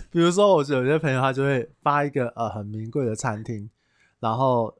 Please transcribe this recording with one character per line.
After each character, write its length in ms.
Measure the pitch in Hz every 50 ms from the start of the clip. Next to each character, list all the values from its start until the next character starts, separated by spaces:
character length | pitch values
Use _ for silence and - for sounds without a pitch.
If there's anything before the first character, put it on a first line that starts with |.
| - -
比 80 | - 170
如 120 | 170 175
说 240 | 175 196 202 202 190
我 100 | 151 139
有 200 | 143 139 127 127
些 140 | 135 156 156
朋 120 | 160 143
友 100 | 131 127
他 120 | 131 135
就 100 | 127 135
会 280 | 139 139 139 123 113 - _ _
发 220 | - 151 143 147 147
一 60 | 143
个， 180 | 131 139 123 117 -
呃， 120 | 117 117 107
很 160 | 101 110 104
名 240 | 104 107 110 113 117
贵 160 | 117 147 131
的 80 | 113 110
餐 280 | - - 123 107 104 107
厅， 260 | - 117 104 104 107 - _ _ _ _ _ _ _ _ _
然 160 | 120 113 113
后， 380 | 120 135 131 123 120 113 - - _